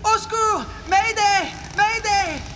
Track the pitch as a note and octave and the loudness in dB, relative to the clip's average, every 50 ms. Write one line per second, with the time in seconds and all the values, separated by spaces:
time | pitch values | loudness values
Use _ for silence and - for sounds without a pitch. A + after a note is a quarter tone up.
0 | - G#4+ A4 G#4+ G#4+ - A4 A4+ A4 A4 G#4+ D#4+ A#3 - - - - - F#4 G4 | 2 2 2 2 0 -2 -2 0 2 2 2 0 -2 -6 -12 -12 -4 2 2 2
1 | G#4+ A4+ A4 A4 G#4 G4+ G4+ G4 E4+ - - - - - - - G#4 G#4+ A4+ A4+ | 4 2 0 2 2 4 4 2 0 -2 -8 -12 -14 -8 0 0 2 2 2 -2
2 | A4 G#4+ G#4 G4+ F#4+ E4+ D#4 C#4 - - - | 0 0 2 2 0 0 -4 -6 -10 -12 -14